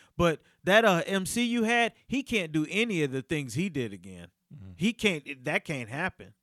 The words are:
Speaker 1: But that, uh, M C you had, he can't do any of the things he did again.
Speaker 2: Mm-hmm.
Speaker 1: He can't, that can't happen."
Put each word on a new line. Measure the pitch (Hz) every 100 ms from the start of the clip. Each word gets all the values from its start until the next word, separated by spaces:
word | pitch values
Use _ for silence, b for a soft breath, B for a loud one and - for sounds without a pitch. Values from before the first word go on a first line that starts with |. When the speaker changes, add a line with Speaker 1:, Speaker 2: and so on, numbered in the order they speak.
| b -
Speaker 1:
But | 170 151 b b
that, | - 208
uh, | 220 170 156
M | 190 185
C | 233
you | 240 240
had, | 220 240 233 b -
he | 269
can't | 254 220 165
do | 156 151
any | 190 233 185
of | 143
the | 131
things | - 156 139
he | 117 196
did | 143 117
again. | 98 95 92 85 _ _
Speaker 2:
Mm-hmm. | 147 95 87
Speaker 1:
He | 202
can't, | 226 214 160 143 135 127
that | 185
can't | - 139 113
happen." | 139 180 - 98 -